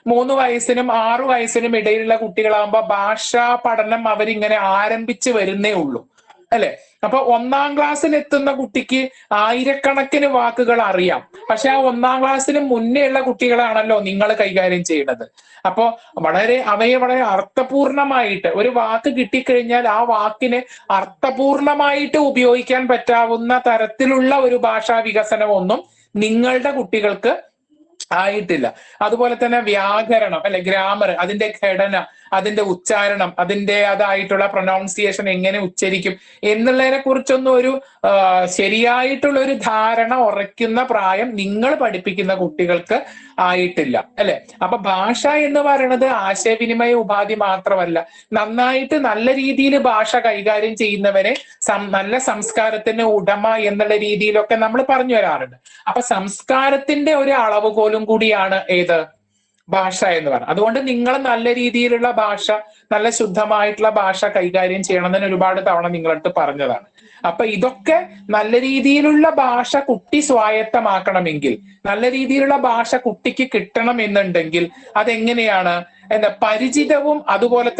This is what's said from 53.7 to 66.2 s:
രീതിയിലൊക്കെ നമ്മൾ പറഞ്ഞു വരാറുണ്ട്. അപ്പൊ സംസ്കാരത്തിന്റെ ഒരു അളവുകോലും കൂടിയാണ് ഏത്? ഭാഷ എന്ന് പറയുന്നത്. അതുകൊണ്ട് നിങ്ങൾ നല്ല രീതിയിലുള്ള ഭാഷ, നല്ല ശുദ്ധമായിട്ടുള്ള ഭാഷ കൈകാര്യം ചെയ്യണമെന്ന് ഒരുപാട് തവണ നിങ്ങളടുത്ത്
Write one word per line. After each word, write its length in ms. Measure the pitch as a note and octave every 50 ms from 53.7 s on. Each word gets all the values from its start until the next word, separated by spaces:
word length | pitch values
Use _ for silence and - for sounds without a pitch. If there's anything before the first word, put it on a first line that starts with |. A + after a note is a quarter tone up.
| G3+ G3+ G#3+ G#3 G#3+
രീതിയിലൊക്കെ 600 | G#3 G#3+ G#3 G#3 F#3 G#3+ G#3+ G#3 G#3+ G#3 - A#3
നമ്മൾ 300 | A3 A3 A3 A3+ C4 B3+ C#4
പറഞ്ഞു 260 | C4+ C4 B3+ B3+ A#3+
വരാറുണ്ട്. 400 | G#3+ F#3+ E3+ D3 C3 C3 B2+ - _ _ - - - -
അപ്പൊ 140 | - A3+ B3
സംസ്കാരത്തിന്റെ 1120 | A#3 - A3+ F#3+ G3 G3+ - - - - C4 C4 C4+ C#4 C#4 C#4 C#4 - D4 C#4+ C#4+ D#4 D4+
ഒരു 180 | C#4 C#4 C#4
അളവുകോലും 760 | C#4 C4 A3+ G#3+ G#3 G#3 G#3+ A3 G#3+ A3+ G#3+ G#3+ G#3+ A3 A3
കൂടിയാണ് 560 | G#3+ A3 G#3+ A3+ A3 G#3 G3 F#3+ F#3+ F#3+ F#3+ - -
ഏത്? 360 | F#3 F3+ F3+ F3 E3+ E3 - - _ _ _ _ _ _ _ _ _ _ _ -
ഭാഷ 340 | F#3 F#3+ F#3 F#3+ F#3 - G#3+
എന്ന് 260 | F#3+ F3 D#3+ D3+ C#3+
പറയുന്നത്. 200 | C3 A#2 A#2+ -
അതുകൊണ്ട് 380 | D#3+ G3 G#3+ A3+ A3+ C#4 C4+
നിങ്ങൾ 300 | C4 B3 A#3+ A#3+ B3 C4
നല്ല 380 | C4+ C4+ B3+ A#3 A3+ A#3 A#3+ A#3+
രീതിയിലുള്ള 560 | B3+ B3 A#3+ A#3+ A#3+ A#3+ A#3+ A#3+ A#3 A#3+ A#3+
ഭാഷ, 400 | A#3 A3+ G#3+ G#3 G3+ G3 - G#3+ G#3+ G#3+ G#3+ - - _ _ -
നല്ല 180 | G#3+ G#3 G#3+ A#3
ശുദ്ധമായിട്ടുള്ള 800 | A3 - A3+ F#3+ F3+ G#3+ G#3+ G#3 G#3+ G#3 G#3 G#3 G#3 G#3 G#3+ G#3+
ഭാഷ 360 | G#3+ G#3+ G3 F#3+ F#3+ - G#3+
കൈകാര്യം 580 | G3+ - G3 F3+ F3+ F3+ F#3 F#3 F3+ F#3 G3 F#3
ചെയ്യണമെന്ന് 440 | - F#3 F3+ F3 F3+ F#3+ F#3+ G3+
ഒരുപാട് 380 | F#3+ F#3+ F3+ F#3+ F#3 F#3 F#3+ F#3
തവണ 220 | G3+ F3 E3+ E3+
നിങ്ങളടുത്ത് 460 | F3 F3 E3 D#3+ D#3+ D#3 D#3